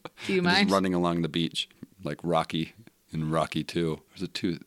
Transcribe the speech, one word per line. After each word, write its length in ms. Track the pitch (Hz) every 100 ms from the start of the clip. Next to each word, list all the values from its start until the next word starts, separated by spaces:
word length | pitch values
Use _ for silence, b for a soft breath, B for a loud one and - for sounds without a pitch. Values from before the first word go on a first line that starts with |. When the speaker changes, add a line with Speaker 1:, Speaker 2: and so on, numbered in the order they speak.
Speaker 1:
<laughs> 220 | - - -
Do 60 |
you 80 | 190
Speaker 2:
<laughs> 0 |
Just 120 | 175
Speaker 1:
mind?" 160 | 185 202
Speaker 2:
running 240 | 196 190
along 280 | 180 175 170
the 60 | 82
beach 400 | 78 82 - - - - _
like 140 | 92 73
Rocky 520 | 85 82 80 85 80 - - _ _
in 200 | 78 78
Rocky 320 | 80 78 82
two. 360 | 73 87 82 76 _
There's 120 | -
a 60 | 92
two, 300 | - 101 82